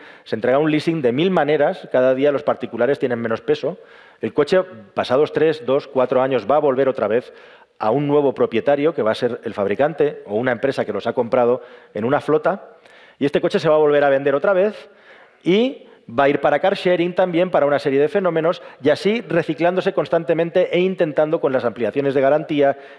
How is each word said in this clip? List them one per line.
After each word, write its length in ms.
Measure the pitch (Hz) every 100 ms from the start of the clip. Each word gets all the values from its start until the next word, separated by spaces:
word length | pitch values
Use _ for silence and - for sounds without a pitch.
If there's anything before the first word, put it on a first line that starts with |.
| - - -
se 100 | 113
entrega 220 | 117 131
a 20 |
un 100 | 156
leasing 320 | 151 160 165
de 100 | 127
mil 200 | 123 185
maneras. 580 | 180 143 151 143 117 -
Cada 220 | 127 131
día 180 | 131 143
los 120 | 139
particulares 560 | - 117 120 110 120 139
tienen 200 | 131 120
menos 220 | 117 113
peso. 380 | - 147 139 185 - - - _
El 120 | 113
coche, 280 | - 147 185 185 110 104
pasados 400 | - 95 127 147
tres, 320 | 147 160 156 -
dos, 220 | 135 -
cuatro 340 | 127 123 127
años, 240 | 131 131 98
va 80 | 147
a 20 |
volver 280 | 151 127 135
otra 200 | 127 107
vez 260 | 117 - - - - _ _
a 100 | 107
un 180 | 120 147
nuevo 280 | 147 139 123
propietario, 580 | 120 113 120 143 147
que 80 | 165
va 100 | 110
a 40 | 110
ser 260 | 123 120
el 120 | 113 101
fabricante 640 | 101 101 143 160 147 - -
o 80 | 104
una 160 | 127
empresa 340 | 117 131 117 110
que 80 |
los 140 | 101 113
ha 60 |
comprado 500 | 117 117 123 120 123 - - - 104
en 100 | 113
una 160 | 139
flota. 540 | - 151 165 196 - - - - - _
Y 80 | 139
este 160 | -
coche 180 | 175 196
se 100 | 160
va 60 | 151
a 40 |
volver 240 | 151 147
a 60 | 143
vender 260 | 135 139 139
otra 180 | 151
vez 360 | 175 208 202 - - - - - _
y 440 | - 196 254 277 - - -
va 180 | 120 139
a 40 |
ir 120 | 143
para 180 | 160 147
car 160 | 185 202
sharing 380 | 185 175 175
también, 360 | 175 185 170 180
para 160 | 165 143
una 140 | 139
serie 200 | 147 135
de 100 | 151
fenómenos, 520 | 202 185 165 160 180 - -
y 60 | 135
así 320 | 139 196 226
reciclándose 720 | 165 165 160 156 170 185 190
constantemente 840 | 190 151 170 165 160 170 185 180 170
e 40 |
intentando 580 | 185 185 165 143 156 170
con 140 | 151
las 100 | 131
ampliaciones 500 | 117 107 110 139 139
de 80 | 135
garantía 560 | 135 151 156 147 139 139 -